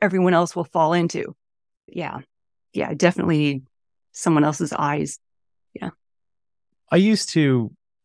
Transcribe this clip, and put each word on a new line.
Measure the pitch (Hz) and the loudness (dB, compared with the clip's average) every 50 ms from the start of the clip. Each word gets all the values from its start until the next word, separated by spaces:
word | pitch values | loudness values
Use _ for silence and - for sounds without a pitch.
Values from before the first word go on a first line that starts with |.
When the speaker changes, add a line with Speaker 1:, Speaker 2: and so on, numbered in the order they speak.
Speaker 1:
everyone | 214 196 185 185 180 180 180 | -2 0 2 2 4 4 4
else | 165 175 170 - | 4 2 0 -2
will | 175 165 | -6 -6
fall | - - 175 160 156 170 | -4 0 0 2 2 2
into. | 175 170 165 - 160 - - - _ _ _ _ _ _ _ _ _ _ - | 2 0 0 -2 -4 -8 -8 -12 _ _ _ _ _ _ _ _ _ _ -16
Yeah. | - 175 160 - - 139 135 _ _ _ _ _ _ _ _ _ - | -12 -10 -10 -8 -10 -12 -14 _ _ _ _ _ _ _ _ _ -6
Yeah, | - - - 156 | -6 -6 -6 -4
definitely | 147 175 170 180 - 180 175 165 151 | -2 -2 -2 -2 -2 -2 -2 0 0
need | 151 147 139 135 131 _ _ _ _ _ _ _ _ _ | 0 0 -2 -4 -8 _ _ _ _ _ _ _ _ _
someone | - - - 175 165 147 151 | -14 -6 -2 0 2 2 2
else's | 151 147 - 170 147 - | 2 0 -2 -6 -6 -4
eyes. | - 151 143 147 151 156 147 - - _ _ _ _ _ _ _ _ _ _ - | -4 -2 -2 -2 -2 -4 -6 -8 -12 _ _ _ _ _ _ _ _ _ _ -16
Yeah. | - - - - _ _ _ _ _ _ _ _ _ _ _ _ _ _ _ _ _ _ - | -14 -12 -12 -14 _ _ _ _ _ _ _ _ _ _ _ _ _ _ _ _ _ _ 0
Speaker 2:
I | 165 175 | 2 4
used | 196 214 220 202 - - | 4 4 4 2 0 0
to, | - 165 151 139 131 123 113 - - _ _ _ _ _ - | 0 2 4 4 4 2 0 -2 -6 _ _ _ _ _ -4